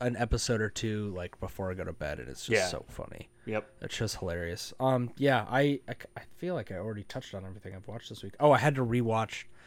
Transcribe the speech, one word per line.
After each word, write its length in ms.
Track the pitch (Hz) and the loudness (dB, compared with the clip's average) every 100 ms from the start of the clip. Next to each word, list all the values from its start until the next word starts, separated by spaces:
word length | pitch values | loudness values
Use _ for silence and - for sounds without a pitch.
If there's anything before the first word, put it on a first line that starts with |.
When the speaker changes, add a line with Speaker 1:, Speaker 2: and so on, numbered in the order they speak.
Speaker 1:
an 120 | 123 113 | -2 0
episode 440 | 117 120 - 113 | 2 2 2 2
or 80 | 107 | 0
two, 460 | - 113 107 104 92 | -2 -2 -2 -2 -4
like, 240 | 90 - | -8 -8
before 300 | 92 - 95 | -8 -4 -4
I 40 | |
go 100 | 92 | -4
to 100 | 87 | -6
bed, 240 | 82 76 76 | -4 -6 -6
and 100 | 62 | -8
it's 120 | 65 | -8
just 60 | - | 2
Speaker 2:
Yeah. 160 | 110 92 | 2 4
Speaker 1:
so 160 | 82 - | -2 -8
funny. 400 | - - - - - - | -10 -10 -12 -14 -12 -6
Speaker 2:
Yep. 200 | 107 - - | -4 -4 -10
Speaker 1:
That 100 | - | -8
show's 260 | - 110 - | -2 -2 -2
hilarious. 580 | 92 85 85 87 - - | -4 -2 -4 -6 -8 0
Um, 320 | 131 127 120 - | 2 2 0 0
yeah, 300 | 139 123 98 | 2 2 2
I, 320 | 127 143 139 - | 4 4 2 -4
I 40 | |
c-, 140 | - - | -12 -12
I 60 | - - - | -14 -14 -8
feel 180 | 175 | -6
like 160 | 170 107 | -4 -4
I 40 | 95 | -6
already 280 | 107 104 | -6 -6
touched 280 | 101 131 - | -8 -10 -8
on 120 | 98 95 | -10 -10
everything 280 | 98 98 | -12 -12
I've 140 | 92 - | -12 -10
watched 220 | 110 - | -12 -12
this 120 | 107 | -12
week. 120 | 98 - | -10 6
Oh, 120 | 147 | 8
I 60 | 127 | 10
had 160 | 143 | 6
to 100 | 135 | 4
rewatch, 600 | 120 123 113 110 110 - - - | 4 4 4 4 0 -4 -12 -18